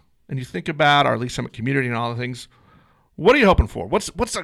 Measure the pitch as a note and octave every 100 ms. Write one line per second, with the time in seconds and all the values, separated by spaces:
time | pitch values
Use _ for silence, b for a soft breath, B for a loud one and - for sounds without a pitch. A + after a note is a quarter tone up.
0 | _ _ - C3+ B2+ - - D3+ D3 C#3+
1 | C3+ A2+ B2+ - A#2+ - A#2 C#3 B2 A#2
2 | A#2+ A#2 B2 A#2+ - b b b b b
3 | b - E3 C#4+ G#3 F3 G#2+ - F#2 F#3
4 | - F3 A#3+ G3+